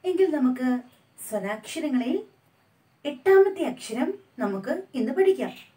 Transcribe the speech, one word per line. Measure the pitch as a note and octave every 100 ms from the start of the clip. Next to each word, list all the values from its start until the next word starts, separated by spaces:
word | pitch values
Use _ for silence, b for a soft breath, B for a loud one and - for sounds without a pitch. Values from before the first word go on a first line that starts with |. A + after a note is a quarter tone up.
| F#4
എങ്കിൽ | F4+ F#4+ D4+
നമുക്ക് | B3+ B3+ B3+ B3 - b _ - -
സ്വരാക്ഷരങ്ങളിൽ | G#3+ F#3+ A3 - E4 D4+ B3+ B3 F4+ G#4+ _ _ _ _ _ _ _ C#4+
എട്ടാമത്തെ | C#4+ F#4+ G4 G4 - C#4+
അക്ഷരം | B3+ - A3+ E4 G4 _ -
നമുക്ക് | G3+ F#3+ B3 F4 -
ഇന്ന് | C4 A3
പഠിക്കാം. | F#4 F#4+ - G3 - -